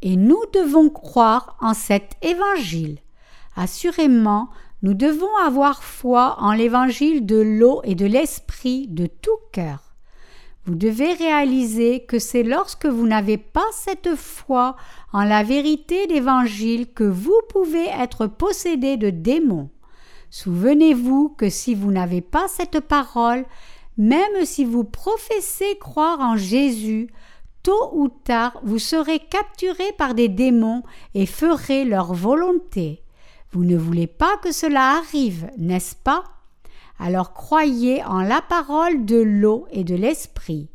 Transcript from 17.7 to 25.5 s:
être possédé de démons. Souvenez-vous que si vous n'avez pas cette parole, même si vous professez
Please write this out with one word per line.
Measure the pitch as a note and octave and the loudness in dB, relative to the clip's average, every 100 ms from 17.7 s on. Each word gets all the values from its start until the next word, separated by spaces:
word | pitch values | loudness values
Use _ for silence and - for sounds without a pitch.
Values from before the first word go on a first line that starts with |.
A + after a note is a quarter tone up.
| E4 E4+ | 0 -2
être | - B3 - G#3+ | -2 -6 -2 -6
possédé | G#3 F#4+ G4+ F4+ D#4+ C4+ C4+ | -2 -4 -2 -2 -2 0 0
de | G#3 | -2
démons. | E3+ E3 D4 D4+ F3 C#3 - - - - - - | -2 0 2 2 0 -6 -14 -20 -20 -20 -20 -18
Souvenez-vous | - - F3 G#3+ D4 D#4+ C4 A#3+ C4+ D4 | -12 -4 0 4 6 6 4 2 2 2
que | D4 G#3 | 0 -2
si | F#3+ - A3 | -2 -4 -2
vous | G3+ | 0
n'avez | F#3+ F3+ F3+ | 0 0 -2
pas | F3 D4 F#4 | -2 -2 -2
cette | - F4+ D#4 | -4 -4 -4
parole, | D4+ D4 B3+ A#3+ A#3 A#3+ C4 - - - - - | 0 0 0 0 0 0 -4 -14 -20 -20 -14 0
même | G#3+ C#4+ G4+ G4+ | 4 4 2 0
si | E4+ - | -2 -2
vous | C4 A#3 | -2 0
professez | G#3+ - - A4 - A4 - | -4 -6 -4 -4 -2 -6 -4